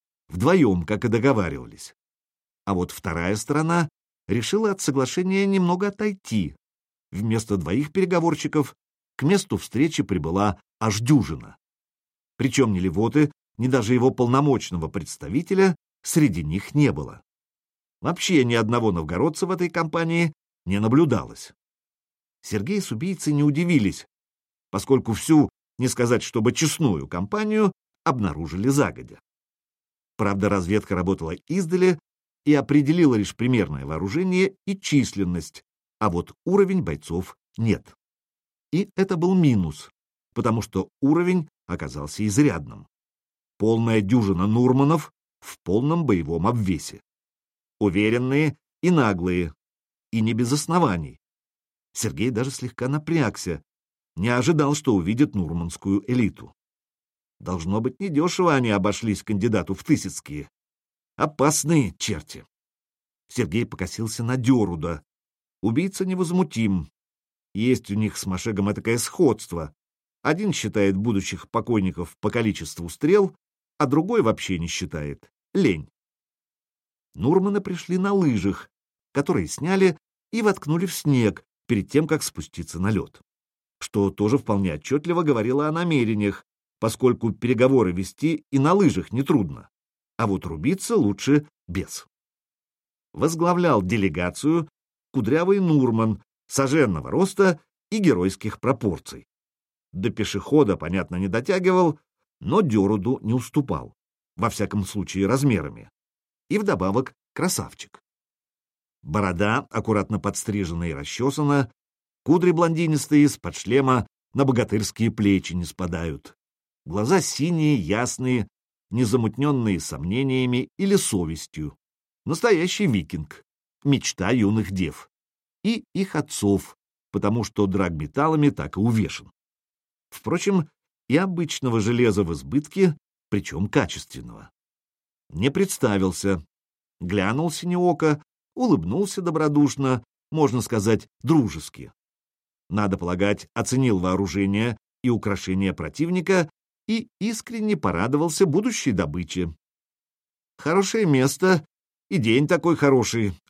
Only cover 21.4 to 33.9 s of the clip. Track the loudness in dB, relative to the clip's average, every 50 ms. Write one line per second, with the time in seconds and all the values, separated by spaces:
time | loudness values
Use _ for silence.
21.4 | -20 -20 _ _ _ _ _ _ _ _ _ _ _ _ _ _ _ _ _ _
22.4 | -12 -8 -6 -6 -4 -2 -4 -4 -4 -4 -6 -6 -4 -4 -6 -4 -2 0 2 2
23.4 | 2 2 2 2 0 2 2 2 2 2 -2 -4 -12 _ _ _ _ _ _ _
24.4 | _ _ _ _ _ _ -6 -6 2 2 2 2 2 0 -4 -4 2 4 6 6
25.4 | 6 4 -2 _ _ _ _ -4 -2 -2 0 0 2 2 2 0 0 -2 -4 0
26.4 | 0 0 2 2 0 -2 0 0 0 0 0 0 -4 -6 -6 -6 -6 -4 -4 -4
27.4 | -2 0 2 2 2 2 0 _ _ _ _ _ _ -2 0 0 -2 -2 -2 -4
28.4 | -8 -6 -6 -2 0 0 2 2 0 0 -2 -8 -14 -18 -20 -20 _ _ _ _
29.4 | _ _ _ _ _ _ _ _ _ _ _ _ _ _ _ -2 -2 0 0 0
30.4 | 2 2 2 0 0 0 0 -2 0 -2 -2 -2 0 -2 -2 -2 -4 -8 -10 -10
31.4 | _ -4 -4 -4 -2 -2 0 2 2 2 2 0 -6 _ _ _ _ _ _ _
32.4 | _ 2 2 2 2 4 4 4 4 4 4 4 6 6 4 4 0 -2 -4 -2
33.4 | 0 2 2 2 2 0 -4 -8 -8 -8